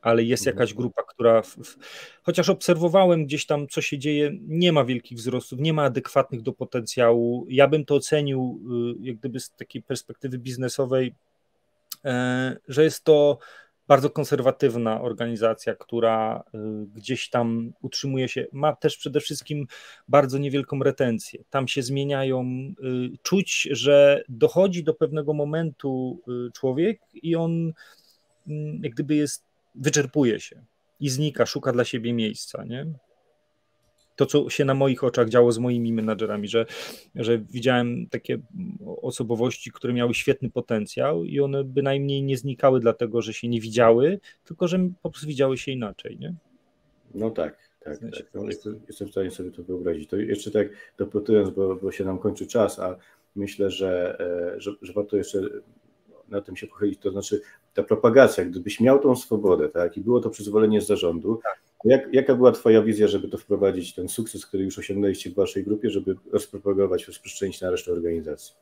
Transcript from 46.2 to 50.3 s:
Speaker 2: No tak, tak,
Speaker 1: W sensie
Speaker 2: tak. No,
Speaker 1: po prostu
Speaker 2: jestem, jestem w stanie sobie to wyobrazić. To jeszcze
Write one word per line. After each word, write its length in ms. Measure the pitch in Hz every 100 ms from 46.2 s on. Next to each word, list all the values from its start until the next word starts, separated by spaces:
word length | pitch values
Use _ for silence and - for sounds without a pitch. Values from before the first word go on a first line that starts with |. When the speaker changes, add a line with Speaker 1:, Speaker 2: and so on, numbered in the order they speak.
| 143 170 _ _ _ _ _ _ _
Speaker 2:
No 160 | - 110
tak, 280 | 110 78 - _ _
tak, 120 | - 73
Speaker 1:
W 40 |
sensie 220 | - -
Speaker 2:
tak. 120 | -
No, 60 | -
Speaker 1:
po 60 | 104
prostu 220 | 107 104
Speaker 2:
jestem, 160 | 110 -
jestem 200 | 104 98
w 20 |
stanie 200 | - 92
sobie 200 | - 90
to 120 | 87
wyobrazić. 460 | 87 90 87 82 78
To 80 | 98
jeszcze 340 | 107